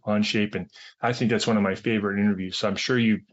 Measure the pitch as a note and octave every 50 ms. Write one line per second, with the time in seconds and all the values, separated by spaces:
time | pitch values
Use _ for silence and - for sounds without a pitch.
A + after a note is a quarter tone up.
0 | - G#2+ G#2+ G#2 G#2 - - A2 G#2 G#2 - F#2 F2 - - - - - - _
1 | - A#2+ B2 - B2+ G#2+ A#2 G#2 - A#2+ A2 G#2 G2+ F#2+ F#2+ - - A#2+ A2 G#2+
2 | G2+ G2+ G2 G2+ G2+ G#2 G2 F#2 F#2 F#2 - - - G#2 G2 G2 - - B2+ A#2+
3 | A#2 A2 G#2+ - - _